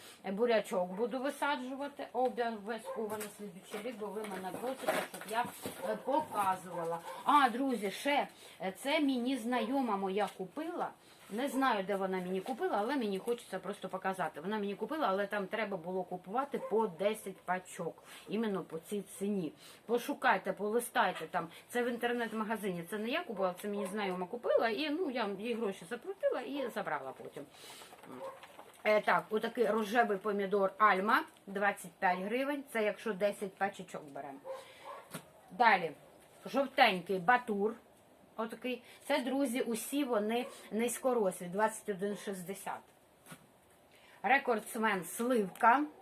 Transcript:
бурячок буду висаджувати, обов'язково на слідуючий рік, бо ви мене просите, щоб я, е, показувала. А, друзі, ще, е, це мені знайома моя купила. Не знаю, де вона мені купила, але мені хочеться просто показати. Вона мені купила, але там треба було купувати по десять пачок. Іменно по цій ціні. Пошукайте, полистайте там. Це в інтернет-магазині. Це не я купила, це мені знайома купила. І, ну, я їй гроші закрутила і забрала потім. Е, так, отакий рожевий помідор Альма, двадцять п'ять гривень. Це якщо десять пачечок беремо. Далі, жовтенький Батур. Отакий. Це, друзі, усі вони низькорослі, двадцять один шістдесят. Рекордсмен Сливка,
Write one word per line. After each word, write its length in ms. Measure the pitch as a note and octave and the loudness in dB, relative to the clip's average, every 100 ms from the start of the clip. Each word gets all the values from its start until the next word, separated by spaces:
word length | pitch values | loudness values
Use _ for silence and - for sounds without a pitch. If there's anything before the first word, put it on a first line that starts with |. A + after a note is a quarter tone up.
| - - F#3 | -12 -12 -6
бурячок 600 | G3 A#3+ A3 G#3 G3 F3+ | 0 4 4 4 0 0
буду 280 | F#3 A#3 B3+ | 0 -2 0
висаджувати, 880 | C4+ C#4 C#4+ D4 B3+ C4+ C#4 C#4+ - | -2 0 0 0 -4 -6 -8 -8 -6
обов'язково 1040 | A#3 B3+ A3 A#3 A3 G3 A3+ - C5 G#3+ G#3+ | 0 0 2 -2 -2 -6 -8 -6 -6 -4 -4
на 80 | G#3 - | -6 -10
слідуючий 440 | G#3 F3+ - G#3 | -12 -12 -10 -8
рік, 120 | G#3+ G#3+ | -6 -6
бо 80 | G#3 | -6
ви 140 | G3 | -6
мене 360 | G#3 F#3+ F#3 - | -6 -6 -6 -6
просите, 320 | A#3+ C4+ B3 - - | -4 -4 -2 0 -2
щоб 100 | F#3 F#3 | -8 -4
я, 160 | A3 A#3+ - - - F3+ | 0 0 -4 -10 -6 -4
е, 60 | G#3+ - | -2 2
показувала. 920 | D4 - G#3 F#3+ F#3 F3+ F3 E3 E3+ - - | 2 2 2 2 0 -2 -4 -2 -4 -6 -2
А, 260 | - C#4+ B3+ | 6 8 8
друзі, 420 | A3+ C#4 A#3 G3 | 4 0 0 0
ще, 360 | F#3+ C#4 C#4+ G3 - - - | -2 2 2 0 -4 -20 -8
е, 120 | F#3 F#3+ | -6 -4
це 220 | C4+ D#4 | 0 2
мені 380 | C#4+ B3+ A#3+ C4+ | 4 2 2 0
знайома 600 | A3 B3 A3 C#4 B3 G3 | 0 0 2 2 2 2
моя 320 | G3 F#3+ F#3+ - | 0 0 0 -2
купила. 520 | F#3 - D#4+ F4 E3+ - - - - | -8 -6 -6 -2 -4 -6 -20 -20 -8
Не 180 | G3 C#4 | -4 -2
знаю, 340 | A#3 C4+ G#3+ | 2 4 2
де 120 | F#3 G3 | 2 0
вона 220 | F#3+ F#3 | 0 0
мені 240 | F3+ F#3+ | -2 -2
купила, 360 | F#3+ A#3+ F#4 A#3+ | -2 -2 0 0
але 180 | G#3+ C#4+ | 0 0
мені 240 | A3 F#3+ | 0 -2
хочеться 400 | G#3+ A#3+ - F#3+ | -2 -4 -4 -8
просто 300 | F#3 G3+ F#3 | -6 -8 -8
показати. 520 | F#3 F#3+ F3+ D#3+ - | -4 -2 -2 -2 -4
Вона 180 | F3 G#3+ | -4 -2
мені 160 | G3+ G3 | -2 -4
купила, 320 | G#3+ D#4 A#3+ | -4 0 2
але 180 | F#3+ G3+ | 2 0
там 200 | G#3 F#3+ | -2 -2
треба 300 | G#3+ G#3+ F#3+ | -2 -2 -4
було 260 | D#3+ F#3 | -4 -4
купувати 540 | F3+ F3+ F3+ A3 C#4 A3 | -4 -6 -4 -4 -2 -4
по 300 | C5 G#3 A3 | 0 2 2
десять 500 | D#3+ G3+ A3 - F#3 | 0 0 0 -4 -10
пачок. 640 | - F3+ - - E3+ - - - - | -4 -4 -4 -8 -8 -8 -14 -18 -6
Іменно 340 | G3 A3+ F#3+ | -2 0 -2
по 160 | D#3 E3 | -4 -8
цій 220 | - G#3 | -6 -6
ціні. 520 | F#3+ - G3 G3+ D#3+ - - - - | -6 -6 -2 -2 -2 -6 -16 -16 -2
Пошукайте, 680 | A#3+ A#3+ - C4 G3 F#3+ | 0 0 0 2 2 0
полистайте 720 | F3 G#3 A3+ A#3 - F3+ F3 D#3+ | -4 -2 0 0 2 2 0 -4
там. 220 | F3+ E3 - - | -4 -4 -8 -6
Це 160 | A#3+ | -2
в 40 | A#3+ | -2
інтернет-магазині. 960 | A#3+ A#3+ A#3+ A3+ A3 G#3+ A3 G3+ F3 E3+ | 0 0 0 -2 -4 -4 -2 -2 -4 -4
Це 80 | G#3+ | -6
не 120 | A3 | -2
я 140 | D4+ | -4
купила, 320 | F4 F#3+ F#3 F3+ | -4 -2 -2 -2
це 60 | G#3 | -4
мені 180 | G3+ G3+ | -4 -4
знайома 400 | G#3 G3+ F#3 F3 | -2 -2 -2 -4
купила. 440 | A#3+ - C#5+ A3+ | -4 2 4 2
І, 200 | G#3+ D4+ | 0 0
ну, 220 | D4 F#4 | 0 -2
я 180 | B3+ G#3 F#3+ | 0 -2 -2
їй 140 | A3+ | -4
гроші 320 | A3 A3 F#3+ E3+ | -2 -2 -4 -8
закрутила 520 | A#3+ E4+ G4 C#5+ D#4+ | -8 -8 -2 0 0
і 280 | A#3+ C#4 B3 | -2 -4 -4
забрала 440 | - E3+ D3+ C3+ - | -4 -2 -2 -4 -10
потім. 200 | C3+ - C#3+ - - - - - - B2+ C3+ - - - - - | -12 -12 -14 -16 -18 -18 -18 -18 -16 -12 -12 -12 -16 -20 -20 -4
Е, 180 | G#3+ G#3+ | 4 4
так, 240 | G#3 F3+ - | 6 4 2
отакий 380 | G#3+ A3 A3+ G#3+ | -2 0 2 2
рожевий 500 | A3 G#3 A#3+ A3+ G3 | 2 2 4 4 2
помідор 560 | G#3+ G3+ G3 G3+ F#3+ - | 0 0 2 2 2 6
Альма, 460 | G#3+ F#3+ G3+ C4+ - - - | 6 6 4 2 2 -8 -10
двадцять 440 | G3 G3+ G3+ F3+ | 0 0 0 -6
п'ять 280 | - F#3+ F3+ | 0 2 2
гривень. 440 | F#3+ A#3+ C4+ C#4+ C4+ | 0 -2 0 -2 -4
Це 100 | A3+ | 0
якщо 300 | G#3+ G3 A3+ | 0 0 -4
десять 420 | F#3+ G3+ G3+ G3 - | 0 0 -2 -6 -4
пачечок 480 | G3 - F3 D#3 | -4 -4 -10 -12
беремо. 360 | C#3+ C#3 C#3+ C3+ - - - - - - - - - - - | -12 -12 -12 -12 -10 -12 -12 -18 -16 -16 -14 -16 -16 -20 -8
Далі, 400 | F#3 A#3 G3 E3 C#3+ - - - - F#3+ | 4 8 8 4 -8 -18 -20 -20 -16 -2
жовтенький 720 | A#3+ C4 - B3 F#3+ E3+ F#3 | 0 2 8 8 6 0 2
Батур. 560 | E3+ B3 - G3+ G#3 A#3 - - - - - - | 6 6 4 0 0 -2 -10 -20 -20 -20 -14 -8
Отакий. 420 | A3 - B3+ A#3 - - - | -6 -4 -4 -4 -8 -12 0
Це, 120 | C#4+ | 0
друзі, 420 | B3+ C4 C#4 A#3+ | 2 2 2 2
усі 420 | A#3+ A3+ - C#4 | 0 -2 -2 0
вони 420 | C4+ A3+ G#3+ A#3 B3 - - | 2 2 2 0 -2 -8 -6
низькорослі, 760 | G#3 A#3+ A#3 C4 B3 G3 F3+ F3+ | -2 0 0 0 2 2 0 -4
двадцять 440 | F#3 A3 A3 - | 0 0 0 -6
один 280 | G3 G3+ G3 | -4 -4 -4
шістдесят. 600 | - F#3+ F3 F#3+ - B2+ - - - _ - - - - _ - - - - - | -6 -6 -8 -8 -8 -10 -12 -20 -20 _ -20 -20 -20 -20 _ -20 -20 -20 -20 -4
Рекордсмен 800 | G3+ C4+ C4 A3 G#3 A#3 A3 F#3+ | 4 4 4 0 0 0 2 2
Сливка, 800 | E3+ - A#3 B3+ F#3+ - A#3 B3+ D4+ - | -2 -2 2 4 2 4 6 6 4 -4